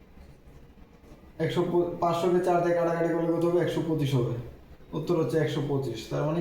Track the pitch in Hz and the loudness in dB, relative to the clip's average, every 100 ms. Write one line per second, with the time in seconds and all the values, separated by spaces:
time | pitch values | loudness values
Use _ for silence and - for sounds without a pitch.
0 | - - - - - - - - - - | -20 -20 -20 -20 -20 -20 -20 -20 -20 -20
1 | - - - - 160 180 170 175 175 170 | -20 -20 -18 -4 -2 0 2 2 0 0
2 | 175 170 180 180 180 175 175 170 165 165 | 0 2 2 2 4 2 4 2 2 2
3 | 165 165 165 170 170 175 147 160 160 151 | 0 0 0 2 2 2 2 0 -2 0
4 | 135 131 - - - - - - - 160 | 0 0 0 -4 -8 -14 -20 -20 -10 -8
5 | 151 165 156 156 143 156 139 139 120 110 | -2 0 0 0 0 -2 -2 -2 -4 -8
6 | - 143 147 170 | -6 -4 -2 -2